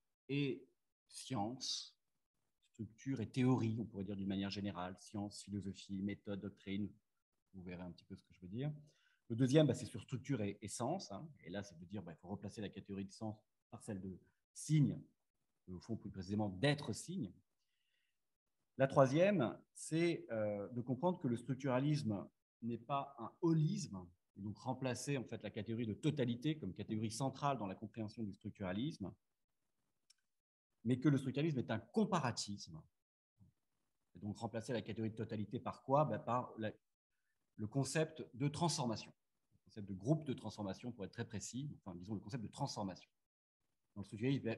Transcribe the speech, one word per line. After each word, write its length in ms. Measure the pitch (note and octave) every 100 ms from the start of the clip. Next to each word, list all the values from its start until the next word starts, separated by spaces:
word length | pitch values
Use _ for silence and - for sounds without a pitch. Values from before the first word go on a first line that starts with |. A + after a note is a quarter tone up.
| _ _ -
et 400 | C#3 C#3+ - - _ _ _ _
science, 880 | - - B2+ G#2 C3 - - - - _ _ _ _ _ _ _
structure 460 | - G#2+ - C3+ C3
et 100 | G#2
théorie, 480 | - B2+ B2 A2 A2
on 60 | G#2
pourrait 200 | G2 G2
dire 100 | G2
d'une 120 | G2
manière 240 | G2 G2
générale, 440 | G2+ G2+ F2 F2+ F#2+
science, 460 | - G#2 G#2 -
philosophie, 580 | - G2+ F#2+ F#2 - G2
méthode, 380 | G2+ G2 - G2+
doctrine. 500 | G2+ - - G2 G2+ - _ _ _ _ _
Vous 100 | F#2+
verrez 200 | F2+ F2
un 80 | F2+
petit 140 | E2+ -
peu 100 | F#2+
ce 80 |
que 100 | -
je 80 | -
veux 60 | F2+
dire. 240 | G#2+ C#3+ D3 - _ _ _ -
Le 80 | A#2
deuxième, 320 | C3 D3+ D3+
bah, 60 |
c'est 120 | A2 G#2+
sur 160 | A2+
structure 400 | - B2 - C3+
et, 160 | G2+ G2+
et 60 | G#2+
sens, 440 | - A#2+ F#3 F#3+
hein. 160 | G2+ D#2+ -
Et 60 | D#2+
là, 120 | G2
c'est 160 | G2 E2
de 80 | F2
dire, 160 | G2+
bah, 120 | E2+
il 40 | D#2+
faut 120 | F2
replacer 320 | G2 G2 G#2
la 80 | G2
catégorie 360 | - F#2+ G2 G2
de 60 |
sens 260 | - A2 A2 _ _ _
par 140 | A2+
celle 180 | - G2
de 180 | F#2+ - - _ _
signe, 460 | - - D#3 B2 F#2+ - _ _ _ _ _ -
au 120 | F2+
fond, 160 | - A2
plus 140 | G2
précisément 400 | F#2 F2+ G#2 G#2
d'être 420 | F#2 C#3 D3 -
signe. 400 | A2 - F#3 G#2+ - _ _ _ _ _ _ _ _ _ _ _ _ _ -
La 100 | C3+
troisième, 680 | D3+ C3+ D3 F#3+ G3+ A2 - -
c'est, 520 | - - D#3 E3+ - -
euh, 360 | A2+ G#2+ G#2 G2+
de 120 | A#2+
comprendre 380 | A#2+ B2+ F3+ F3
que 80 | D3
le 100 | A#2
structuralisme 880 | - C3 C#3+ B2 C#3+ D3+ A2 G2+ D#2 - _ _
n'est 180 | A#2 A#2
pas 360 | A#2 C#3 C3+ -
un 120 | A2 -
holisme, 640 | E3+ D#3+ D3+ G#3 C3 F#2+ F2+ - _ G#2
et 60 |
donc 160 | G2+ G2
remplacer 600 | B2 C3 C3 A#2+ - C#3+
en 60 |
fait 200 | G#2+ A#2
la 80 | G#2
catégorie 340 | A2+ G2+ A2+ A#2+
de 80 |
totalité 640 | G2 D3+ D3 B2 A#2 D3+ D#3
comme 160 | G2+
catégorie 380 | G#2+ G2+ G#2+ A2
centrale 460 | - C3+ C3 C#3+ C3+
dans 100 | G2+
la 80 | F#2
compréhension 480 | G#2+ - G#2+ A#2+
du 100 | G#2+
structuralisme, 800 | F#2+ G#2 - F#2+ F#2+ C#3+ - F#2+ - _ _ _ _ _ _ _ _ _ _ _ _ _ _ _ _
mais 160 | A2+ B2
que 80 | D#3
le 100 | C3+
structuralisme 420 | B2+ B2+ E3 C3+
est 120 | -
un 80 | A2+
comparatisme. 1040 | - - G#3 F3+ C3 - - G2+ - D#3 - _ _ _ _ _ - _ _ _ _ _ _ F2+
Et 40 |
donc 180 | G#2 G2+
remplacer 360 | A#2 A2+ G#2+
la 80 | A#2
catégorie 300 | G#2+ G#2+ A2
de 40 | A2
totalité 440 | G#2 A2 G#2 A#2+
par 240 | - -
quoi ? 220 | - C#3 D#3
Ben, 140 | G#2
par 340 | - B2 B2 -
la, 140 | G#2+ - _ _ _ _ _ _ _ -
le 100 | G#2+
concept 580 | C#3 C3+ D#3+ D#3 - A#2
de 140 | A2+ G#2+
transformation, 640 | - E3 - B2 G#2+ - - _ _ _
le 60 | _ _
concept 220 | - G2
de 60 |
groupe 320 | F#2+ G2+ D#3 C#3+
de 80 |
transformation 580 | A#2+ G#2+ - G2+ F#2+ B2
pour 140 | A#2 F#2
être 80 |
très 140 | - -
précis, 420 | G2+ - B2 D3 -
enfin 180 | - F2
disons 200 | F#2+ G#2
le 40 |
concept 220 | G#2 A#2
de 60 | G2+
transformation. 640 | - C#3 - G2 F2 - _ _ _ _ _ _ _ _ -
Dans 60 |
le 40 | F#2+
structuralisme, 500 | A2 B2 C#3 A2